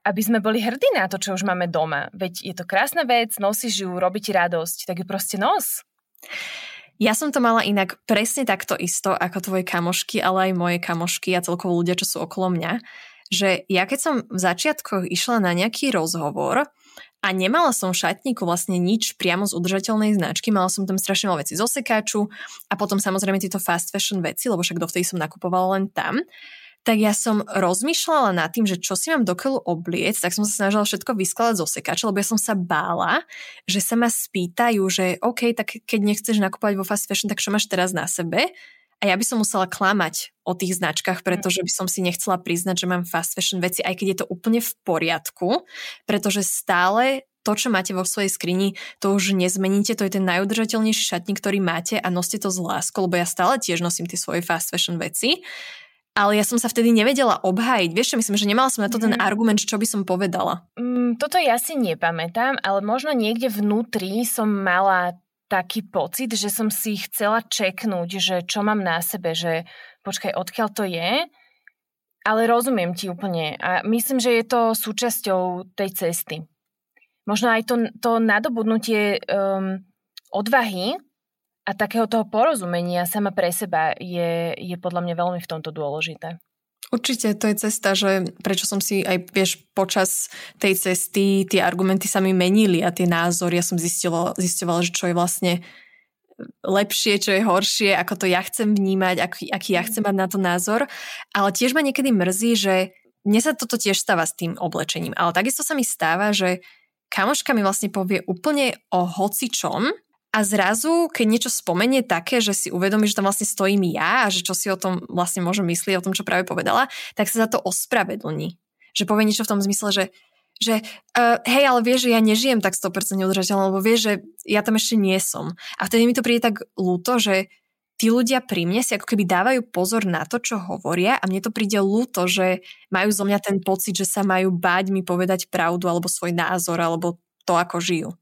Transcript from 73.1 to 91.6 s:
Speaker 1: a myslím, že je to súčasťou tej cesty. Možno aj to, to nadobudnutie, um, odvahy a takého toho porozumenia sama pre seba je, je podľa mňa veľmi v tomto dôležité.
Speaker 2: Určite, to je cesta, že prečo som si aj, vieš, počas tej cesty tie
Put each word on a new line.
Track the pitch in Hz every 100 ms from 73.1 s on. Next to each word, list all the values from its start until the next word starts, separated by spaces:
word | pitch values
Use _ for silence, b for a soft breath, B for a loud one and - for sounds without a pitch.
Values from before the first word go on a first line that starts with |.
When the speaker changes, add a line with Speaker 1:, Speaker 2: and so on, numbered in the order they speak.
| 175 202 170 156 -
Speaker 1:
a | 180 185
myslím, | - 226 - 262
že | 240
je | 233
to | 226 247 226
súčasťou | 220 - 208 240 226 208 185 185 180 185
tej | - 196 185
cesty. | 175 170 - 156 160 _ _ _ _ _ b _
Možno | - 208 233
aj | 226
to, | 226 240 226 -
to | 240 226
nadobudnutie, | 226 208 269 233 220 220 220 220 208 202
um, | - 196 196 196 190 190 190 _ _ - _
odvahy | - 214 262 226 185 196 294 _ _ _ _ _ _
a | -
takého | 196 208 226 214
toho | 226
porozumenia | 208 214 277 277 180 175 175 175
sama | 175 208 202
pre | 196 180
seba | 175 196 170 160
je, | - 180 175 170 170 170
je | - 180 175
podľa | 180 175
mňa | 175 170
veľmi | 175 180
v | 175
tomto | 160 156
dôležité. | 156 147 147 160 156 165 170 _ _ _ _ -
Speaker 2:
Určite, | 240 - 247 220
to | 208 220
je | 208
cesta, | 214 - 202
že | 190 202 190 175 -
prečo | - 190 -
som | 196
si | - 196
aj, | 185 185 180
vieš, | 196 190 - _
počas | - 190 208 190 - - B B -
tej | 202
cesty | 190 190 185 - 202 196 196 190
tie | 190